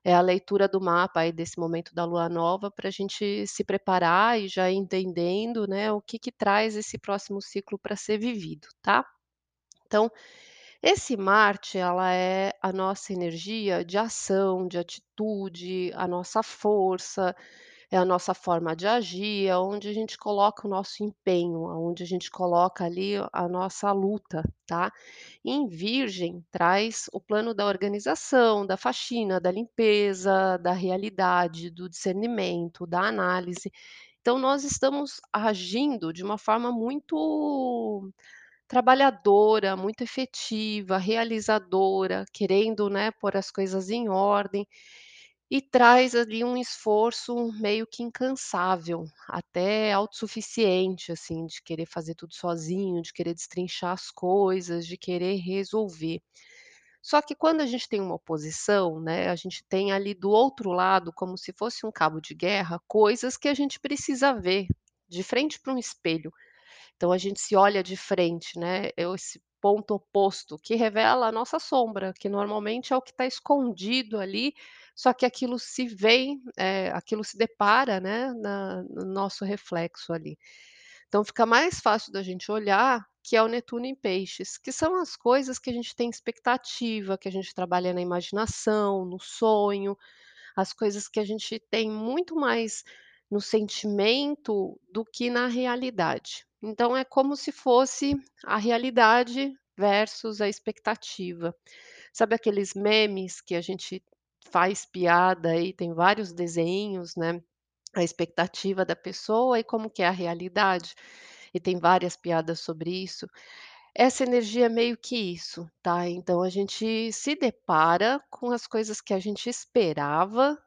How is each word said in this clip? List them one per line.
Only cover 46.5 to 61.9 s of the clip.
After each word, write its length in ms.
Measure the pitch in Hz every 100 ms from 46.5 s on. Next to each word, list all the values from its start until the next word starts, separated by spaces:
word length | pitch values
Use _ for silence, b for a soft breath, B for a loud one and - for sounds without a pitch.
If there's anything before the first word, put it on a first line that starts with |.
| 247
esforço 920 | 240 - - 208 226 233 - 240 233 214
meio 260 | 208 214 226
que 160 | -
incansável, 1040 | 240 - 254 269 - 185 185 185 165 170 160 - -
até 640 | 175 - 180 190 214 214
autossuficiente, 1200 | 196 214 - 214 - - - 214 185 185 185 -
assim, 340 | 165 - 165 165
de 160 | -
querer 240 | - 160 165
fazer 300 | 175 160 160
tudo 180 | 165
sozinho, 680 | - 180 170 160 185 196 175
de 100 | 165
querer 220 | - 175 170
destrinchar 560 | - - 180 - 180
as 180 | 185 -
coisas, 800 | - 180 196 190 190 175 170 170
de 100 | 180
querer 380 | - 180 180 196
resolver. 840 | 175 196 196 220 208 160 160 165 - b b b b b b b
Só 220 | - 294
que 140 | 302 294
quando 260 | 320 320
a 60 | 277
gente 200 | 240 -
tem 140 | 208
uma 140 | 190 170
oposição, 840 | - 156 151 160 - 208 180 156
né, 300 | 160 165 180
a 60 | 175
gente 280 | 185 - -
tem 220 | 190 196
ali 240 | 196 202 190
do 160 | 196
outro 400 | 214 269 269 202
lado, 420 | 180 185 190 170
como 240 | - 185 180
se 160 | -
fosse 320 | - 226 -
um 60 | 220